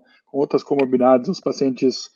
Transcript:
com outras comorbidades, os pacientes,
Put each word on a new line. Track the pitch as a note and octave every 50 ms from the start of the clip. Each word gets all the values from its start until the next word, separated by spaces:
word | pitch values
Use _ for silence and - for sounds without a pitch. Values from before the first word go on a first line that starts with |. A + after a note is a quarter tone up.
| - _ _ _ _
com | _ - C#3
outras | D3 D3 - C#3 -
comorbidades, | - D3 C#3+ C#3 B2+ B2+ B2 B2+ B2+ C3 B2+ B2 D#3
os | F#3 -
pacientes, | - C#3 C3 - D#3 C3+ B2+ A#2 - C3 A#2 - - - _